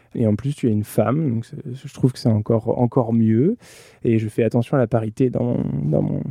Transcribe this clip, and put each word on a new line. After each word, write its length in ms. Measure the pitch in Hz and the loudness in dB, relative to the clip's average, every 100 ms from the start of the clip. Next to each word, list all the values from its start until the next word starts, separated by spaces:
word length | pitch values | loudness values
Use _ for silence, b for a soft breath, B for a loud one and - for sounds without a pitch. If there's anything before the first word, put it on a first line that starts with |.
| B - | B -2
Et 100 | 110 | 0
en 80 | 104 | 0
plus, 200 | 135 147 | -2 -2
tu 140 | 123 | 0
es 20 | |
une 140 | 107 104 | 0 0
femme, 440 | - 107 147 156 | 0 2 0 0
donc 160 | 113 - | -4 -6
c'est, 120 | 147 - | -12 -12
je 200 | 131 139 | -14 -16
trouve 200 | - 131 | -2 -2
que 60 | - | 0
c'est 100 | 127 | 0
encore, 500 | 107 110 113 113 123 | 2 2 0 0 0
encore 320 | 120 135 117 | 0 0 2
mieux. 460 | 117 110 110 165 240 B B B B 127 | 2 4 4 2 -2 B B B B 0
Et 120 | 113 | 0
je 120 | 110 | 0
fais 140 | - | 0
attention 340 | 110 123 - 139 | 0 0 0 0
à 20 | |
la 80 | 117 | 2
parité 420 | 120 110 107 127 | 0 -2 0 0
dans 140 | 120 | 0
mon, 460 | 120 - - 139 147 | -2 -2 -2 -2 0
dans 120 | 151 | 0
mon, 220 | - - - | 0 -2 -6